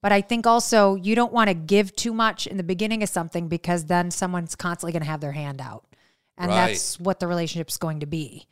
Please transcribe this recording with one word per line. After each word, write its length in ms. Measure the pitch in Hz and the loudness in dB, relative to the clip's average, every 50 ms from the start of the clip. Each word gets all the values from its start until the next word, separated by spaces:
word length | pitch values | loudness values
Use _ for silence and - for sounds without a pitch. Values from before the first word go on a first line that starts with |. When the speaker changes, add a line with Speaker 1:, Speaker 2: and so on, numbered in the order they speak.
Speaker 1:
But 100 | - 202 | 2 4
I 80 | 202 202 | 4 4
think 260 | 202 - 240 233 - | 4 2 -2 2 4
also 480 | 233 233 240 - - 240 214 202 196 196 | 4 4 4 4 4 6 6 6 6 4
you 200 | 190 180 208 226 | 2 0 2 2
don't 160 | 233 240 233 | 2 2 2
wanna 220 | 233 240 220 202 180 | 2 2 4 4 2
give 400 | 165 156 156 202 208 208 190 - | 0 0 4 4 4 4 2 -2
too 200 | - - 233 220 | -6 -4 -4 0
much 320 | 226 226 220 - - - | 0 0 0 0 -2 -6
in 100 | - 196 | -6 -6
the 60 | 190 | -4
beginning 400 | 170 170 185 175 214 214 226 220 | -4 -2 -2 -2 0 -2 0 -2
of 60 | 208 - | -2 -2
something 400 | - 180 165 165 - 170 170 160 | -2 -4 -4 -4 -4 -4 -2 -2
because 380 | 170 165 - 175 175 175 160 | -4 -2 0 0 0 0 0
then 240 | 151 180 175 175 175 | 2 2 2 2 0
someone's 420 | - - 196 180 180 175 170 160 - | -2 -2 -2 -2 -2 -4 -4 -6 -8
constantly 380 | - - 175 175 - - 170 | -6 -6 -6 -6 -4 -4 -4
gonna 120 | 165 165 156 151 | -4 -2 -2 -4
have 100 | 156 147 | -4 -4
their 120 | 151 143 | -6 -6
hand 280 | 143 151 147 143 139 135 | -6 -6 -6 -8 -8 -10
out. 240 | 127 120 107 107 - _ _ _ _ _ _ _ _ _ _ - | -12 -12 -14 -16 -18 _ _ _ _ _ _ _ _ _ _ -6
And 120 | 180 180 | -2 0
Speaker 2:
Right. 180 | 208 - - 113 | 2 2 2 2
Speaker 1:
that's 300 | 101 - - - - - | 2 -2 -4 -6 -6 -4
what 220 | 175 196 185 - | -2 -2 -2 -2
the 60 | 185 170 | -2 -2
relationship's 480 | 175 170 170 160 - 170 160 - - | -2 -2 -2 -4 -4 -6 -6 -6 -6
going 240 | - 175 160 156 151 | -6 -4 -4 -4 -6
to 60 | 147 | -6
be. 400 | 147 165 160 151 - - - - _ | -6 -6 -6 -6 -8 -12 -18 -20 _